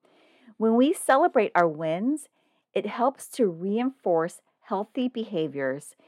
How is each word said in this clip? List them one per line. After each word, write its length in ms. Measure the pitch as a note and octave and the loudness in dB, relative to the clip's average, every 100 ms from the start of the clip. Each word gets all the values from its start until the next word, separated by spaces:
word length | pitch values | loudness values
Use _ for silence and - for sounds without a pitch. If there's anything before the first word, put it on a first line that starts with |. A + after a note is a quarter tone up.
| _ _ _ _ - - | _ _ _ _ -18 -4
When 200 | A3 A#3 | 0 4
we 180 | C4+ | 2
celebrate 580 | G4 - C4+ F4 C4 G#3 | 2 2 4 4 2 2
our 140 | F3 E3+ | 2 2
wins, 600 | D3+ D#3+ E3+ A#3+ D4+ - _ _ _ _ | 0 -4 -2 -2 -4 -8 _ _ _ _
it 140 | G3 G3 | -4 -4
helps 420 | G#3+ B3 C4+ - | -2 -2 -2 -10
to 180 | - G#3 | 0 0
reinforce 920 | E3 F#3+ G#3+ B3+ C4+ G#3 E3 E3+ - _ _ | 0 -4 -2 -2 -4 0 2 0 -6 _ _
healthy 460 | - A3+ D#4 - B3+ | -6 -6 -4 -4 -4
behaviors 840 | A#3+ A3 F#3+ D#3 C#3 C3+ C3+ - - | -4 -6 -4 -4 -4 -4 -4 -10 -20